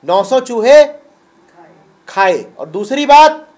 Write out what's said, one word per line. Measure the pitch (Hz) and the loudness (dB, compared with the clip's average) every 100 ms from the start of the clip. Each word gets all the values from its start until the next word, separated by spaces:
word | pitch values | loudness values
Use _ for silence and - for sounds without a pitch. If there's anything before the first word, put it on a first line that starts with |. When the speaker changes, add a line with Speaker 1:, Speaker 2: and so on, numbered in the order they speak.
Speaker 1:
नौ | 143 185 | -4 -4
सौ | - 262 | -2 -4
चूहे | 247 233 220 294 | -4 -6 2 4
Speaker 2:
खाए। | 294 - _ _ _ _ _ _ 170 _ _ _ _ | 4 -2 _ _ _ _ _ _ _ _ _ _ _
Speaker 1:
खाए, | - 190 160 104 _ | -4 -2 -2 -8 _
और | 160 | -16
दूसरी | 165 208 277 285 | -14 -10 -8 2
बात | 285 311 311 - | 4 4 0 -18